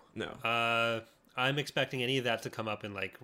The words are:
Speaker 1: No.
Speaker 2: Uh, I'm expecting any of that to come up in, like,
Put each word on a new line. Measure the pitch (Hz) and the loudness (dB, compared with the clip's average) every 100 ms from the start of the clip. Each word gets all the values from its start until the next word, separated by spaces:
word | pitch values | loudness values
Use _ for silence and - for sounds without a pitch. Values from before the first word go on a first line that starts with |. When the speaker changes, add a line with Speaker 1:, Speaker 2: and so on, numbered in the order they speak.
| - | -10
Speaker 1:
No. | - 82 - | -6 -6 -2
Speaker 2:
Uh, | 113 117 117 117 117 113 110 _ _ - | 0 2 4 4 4 0 -4 _ _ 0
I'm | 131 143 | 2 2
expecting | 139 - 131 135 | 0 0 0 0
any | 123 135 | 0 2
of | |
that | 123 113 | 2 0
to | - | -2
come | - 110 | -4 -4
up | 107 | -4
in, | 107 | -6
like, | 98 95 - | -6 -6 -8